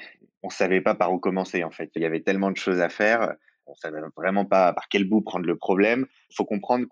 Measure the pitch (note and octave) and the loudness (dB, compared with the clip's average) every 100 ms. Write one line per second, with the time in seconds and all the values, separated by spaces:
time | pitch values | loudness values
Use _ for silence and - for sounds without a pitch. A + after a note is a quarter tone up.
0 | - - _ _ F#2+ - F#2 F#2 G2+ G#2 | -18 -20 _ _ -10 -2 2 2 2 0
1 | F2+ F2+ G2 F#2 F#2 F#2 E2 - D#2+ E2 | 0 0 0 -2 -2 -4 -4 -8 -10 -4
2 | E2 D#2+ F2 G2 G2 F#2+ - F2+ E2+ - | -2 -2 -2 0 0 -2 -2 0 0 2
3 | G#2+ A#2 F#2+ - _ _ - C#2+ E2 D#2 | 2 2 0 -4 _ _ -20 -12 -10 -10
4 | D#2 D2+ F2+ G2 G2 F#2+ F2+ - - G2+ | -10 -4 -2 0 2 4 4 2 -2 0
5 | F#2+ G#2+ G#2+ F2+ F2 E2+ - F#2+ G#2 B2 | 2 2 0 -4 -2 -2 0 4 4 2
6 | C3 _ _ - G2+ G#2 G2+ B2 B2 | -2 _ _ -6 -4 -2 -2 -2 -2